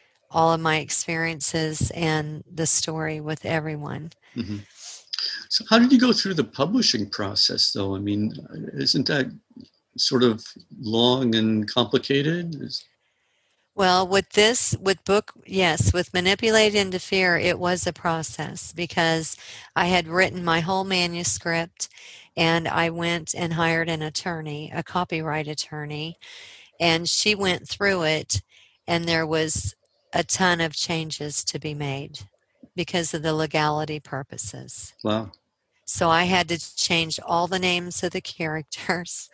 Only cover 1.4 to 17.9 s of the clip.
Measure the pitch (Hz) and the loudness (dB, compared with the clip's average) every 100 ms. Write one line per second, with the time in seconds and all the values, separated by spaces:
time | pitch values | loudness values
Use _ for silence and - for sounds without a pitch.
1.4 | - 165 156 156 - - 165 156 151 151 | -2 -2 -2 0 -2 0 0 2 0 -6
2.4 | - - 160 - - 160 156 156 151 156 | -10 -2 0 2 0 -4 -4 -6 -6 -6
3.4 | - 160 151 151 143 135 160 - _ 123 | -4 -4 -2 -6 -8 -10 -12 -16 _ -8
4.4 | 101 104 104 - - - - - - - | -6 -8 -10 -18 -18 -18 -10 -6 -6 -8
5.4 | - - - 226 247 269 254 - 196 165 | -4 -4 4 6 8 8 6 2 0 0
6.4 | 117 - 147 247 - 113 104 - 98 101 | -2 -2 0 2 2 0 -2 -4 -4 0
7.4 | - - - - 98 98 104 104 107 - | 0 2 0 0 -2 -2 -2 0 -2 -4
8.4 | - - - 143 135 - - 147 123 - | -12 -12 -10 -4 0 0 2 0 -2 -6
9.4 | _ - - _ _ - - 131 123 110 | _ -20 -20 _ _ -4 0 4 4 4
10.4 | - - - - 120 113 120 127 123 113 | -4 -20 -20 -10 -2 4 4 4 2 2
11.4 | 110 110 104 - 113 135 - 139 143 175 | 2 2 0 0 2 0 2 0 0 -2
12.4 | 170 147 - - - _ _ _ _ _ | -4 -8 -10 -12 -14 _ _ _ _ _
13.4 | _ _ _ - 185 180 185 196 190 - | _ _ _ 0 4 4 4 2 4 6
14.4 | 214 247 - - 196 185 - 202 - - | 6 4 0 0 0 0 2 0 0 -8
15.4 | - 190 180 156 - 175 175 180 180 196 | -6 0 2 4 2 2 0 0 2 2
16.4 | 226 220 214 208 190 185 - 190 185 170 | 4 6 6 4 0 -2 -2 2 4 4
17.4 | 180 143 175 180 - | 2 0 0 0 -2